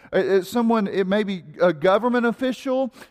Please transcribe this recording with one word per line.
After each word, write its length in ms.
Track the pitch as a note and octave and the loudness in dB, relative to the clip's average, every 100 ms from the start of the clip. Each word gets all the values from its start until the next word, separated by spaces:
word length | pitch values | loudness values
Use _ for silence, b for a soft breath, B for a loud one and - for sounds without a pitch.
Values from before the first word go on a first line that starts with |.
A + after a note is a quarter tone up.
| B | B
uh, 40 | F#3 | -2
uh, 260 | D3+ F#3+ | 2 0
someone, 460 | F#3 A#3+ A#3 A3+ G3 | 0 0 2 2 0
it 180 | F#3 F#3 | -2 0
may 160 | G#3 | 0
be 220 | G3+ F#3 D3 D3+ | -2 -6 -10 0
a 100 | F3+ | 0
government 540 | D#3 F3+ G3+ A#3+ A#3+ A#3 | 2 2 2 2 0 0
official, 680 | A3 B3+ - C4+ C4 C4 B B | -2 -4 -4 -2 -2 -2 B B